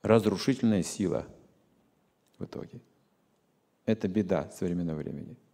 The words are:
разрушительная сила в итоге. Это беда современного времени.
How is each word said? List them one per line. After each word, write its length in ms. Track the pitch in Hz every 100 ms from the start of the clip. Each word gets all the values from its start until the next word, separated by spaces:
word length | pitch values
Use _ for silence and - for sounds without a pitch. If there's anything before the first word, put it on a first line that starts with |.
разрушительная 800 | 101 113 107 95 - 131 117 104
сила 440 | 82 - 95 64 - - - _ _ _ _ _ _ _ _ _
в 60 |
итоге. 360 | - - - - _ _ _ _ _ _ _ _ _ _
Это 240 | - 110 101
беда 420 | 98 92 90 69
современного 460 | - 90 87 85 76
времени. 400 | 73 - 80 - _